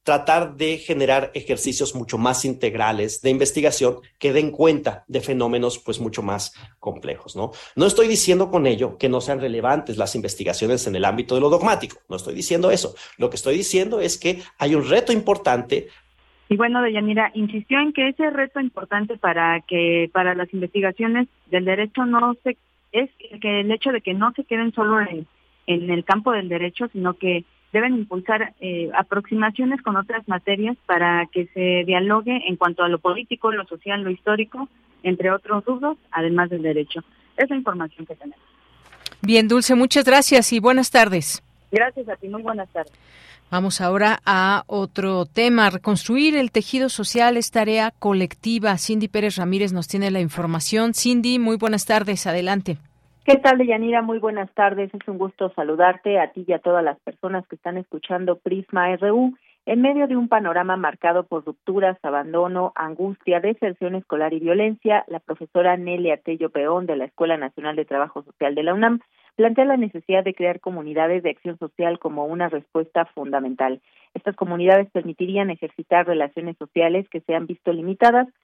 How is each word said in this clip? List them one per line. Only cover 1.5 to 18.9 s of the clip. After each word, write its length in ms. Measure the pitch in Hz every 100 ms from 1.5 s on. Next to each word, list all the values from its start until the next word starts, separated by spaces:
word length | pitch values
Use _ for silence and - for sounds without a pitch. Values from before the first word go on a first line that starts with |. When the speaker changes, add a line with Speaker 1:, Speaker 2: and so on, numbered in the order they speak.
| 123 135 123 139
Speaker 1:
mucho 240 | 131 113 117
más 280 | 120 127 135
integrales 760 | 127 117 113 110 107 107 -
de 80 | 131
investigación 680 | 131 135 151 147 - 123 123 - _
que 140 | 139
den 200 | 139 151
cuenta 520 | 151 160 147 120 98 _
de 100 | 127
fenómenos, 600 | 117 131 117 120 120 120
pues, 200 | - 110
mucho 240 | 113 110
más 320 | 101 101 - - - _
complejos, 560 | - - 71 - - -
¿no? 160 | 113 - - -
No 100 | 190
estoy 220 | 196 226
diciendo 420 | 220 - 180 185
con 160 | 180 135
ello 320 | 110 123 -
que 120 | 131
no 100 | 127
sean 220 | 131 135
relevantes 560 | 131 113 120 151 151 107
las 180 | 98 120
investigaciones 720 | 101 - 90 87 110 127 120
en 80 | 92
el 80 |
ámbito 320 | 98 110 123 127
de 60 |
lo 80 | 143
dogmático, 480 | 170 214 104 110 - _
no 80 | 92
estoy 180 | -
diciendo 380 | - - 170 185
eso. 240 | 190 - - - -
Lo 120 | 123
que 60 | 123
estoy 220 | 135 160
diciendo 420 | 190 185 202 226
es 180 | 175 -
que 240 | 165 180 - _
hay 180 | 143 156
un 120 | 127
reto 240 | 196 247
importante. 760 | 226 214 196 - 123 110 139 - - _ _ _ _ _
Speaker 2:
Y 80 | 208
bueno, 260 | 233 247
Deyanira, 500 | 240 214 214 214 220 220
insistió 420 | 208 214 - 269
en 120 | 302
que 160 | 294 262
ese 220 | 269 311
reto 320 | 277 269 277
importante 560 | 254 - -